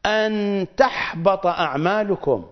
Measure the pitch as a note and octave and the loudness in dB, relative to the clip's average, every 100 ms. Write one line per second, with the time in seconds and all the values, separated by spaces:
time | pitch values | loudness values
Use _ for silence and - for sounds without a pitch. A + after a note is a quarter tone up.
0 | G3+ A3 G#3+ G#3+ G3+ G3 F3 - A#3 - | 0 0 0 0 0 -2 -4 2 2 2
1 | - E3 F3 F#3+ F3+ E3 D#3+ C3+ E3 G#3 | -6 0 2 2 0 0 -2 0 0 0
2 | G#3 F3+ - A#2 E2 | 0 -2 0 -2 -4